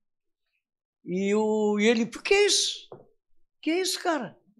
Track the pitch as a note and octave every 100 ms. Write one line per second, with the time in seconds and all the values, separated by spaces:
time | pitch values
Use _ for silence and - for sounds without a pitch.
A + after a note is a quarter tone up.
0 | _ _ _ _ _ _ _ _ _ _
1 | - F#3 G3 G#3+ G#3+ G#3+ G#3 G#3 A3 A#3
2 | A#3 - - G4 G4+ - - - - -
3 | - _ _ _ _ _ D4+ F4 F4+ -
4 | F4+ D4 F3 - _